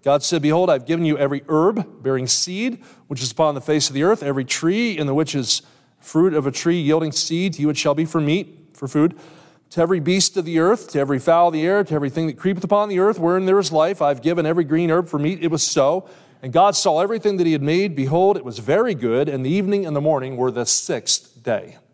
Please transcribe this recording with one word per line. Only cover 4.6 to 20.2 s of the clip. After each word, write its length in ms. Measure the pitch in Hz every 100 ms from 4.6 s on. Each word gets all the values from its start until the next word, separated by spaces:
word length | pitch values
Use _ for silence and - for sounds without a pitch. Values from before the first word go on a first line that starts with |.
| 165 202 240 165
in 120 | 147
the 80 | 139
which 180 | 156
is 300 | 147 117 - _ _ _ _
fruit 360 | - 156 185 156
of 100 | 139
a 60 |
tree 280 | 131 170 175
yielding 320 | 147 156 160
seed, 420 | 143 - 165 190
to 80 | 151
you 80 | 147
it 60 | 143
shall 180 | 151 143
be 100 | 160
for 160 | 165
meat, 480 | 147 175 - - _
for 140 | - 135
food. 280 | 151 160 - - - - _ _
To 100 | -
every 180 | 165 185
beast 380 | 147 190 - 196
of 80 | 160
the 140 | 165
earth, 320 | 170 233 -
to 80 | 143
every 180 | 139 135
fowl 300 | 147 165 175
of 80 | 160
the 100 | 165
air, 180 | 202
to 120 | 202 156
everything 320 | 143 160 160
that 100 | 127
creepeth 260 | 185 185
upon 260 | 180 208 208
the 100 | 185
earth, 180 | 196 220
wherein 300 | 170 185 190
there 100 | 196
is 140 | 170
life, 280 | 156 160 196
I've 220 | 143 135
given 240 | 139 170 156
every 180 | 170
green 280 | 151 160 170
herb 160 | 160 175
for 100 | 151
meat." 220 | 147 190
It 80 | 170
was 140 | 160
so. 420 | - - 135 175 185 - - _
And 100 | 131
God 220 | 139 196 -
saw 260 | 185 156
everything 360 | 196 226 208 196
that 100 | 170
he 60 |
had 100 | 156
made. 320 | 143 170 196 143
Behold, 420 | 131 165 190 190
it 80 | 127
was 140 | 104
very 340 | 113 175 240
good. 340 | 160 117 117 147
And 160 | 139
the 60 | 131
evening 380 | 185 196 202 175
and 80 | 147
the 60 |
morning 360 | 151 147